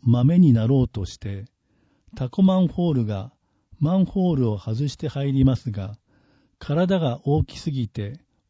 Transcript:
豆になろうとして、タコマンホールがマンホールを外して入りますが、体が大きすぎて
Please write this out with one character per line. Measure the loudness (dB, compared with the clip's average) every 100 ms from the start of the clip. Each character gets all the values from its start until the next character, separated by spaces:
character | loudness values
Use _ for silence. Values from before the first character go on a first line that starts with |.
豆 | 0 4 4 6
に | 6
な | 6 2
ろ | 2
う | 0
と | -4 -8
し | -8
て、 | -10 -10 -14 _ _ _ _ _ _
タ | -8 -6
コ | 2
マ | 2 4
ン | 0
ホ | 0 -2
ー |
ル | 0
が | -2 -6 -10 _ _ _ _ -4
マ | 0 0
ン |
ホ | 0 0 0
ー | 0
ル | 0
を | -2
外 | -6 -4 -6
し | -6
て | -8
入 | -6 -2
り | 2
ま | 2 2
す | -6
が、 | -8 -10 -12 _ _ _ _ _ -16
体 | -4 -2 0 0
が | -2 -4 -2
大 | 0
き | -2 -6
す | -6
ぎ | -4 -6
て | -6 -10 -12 _ _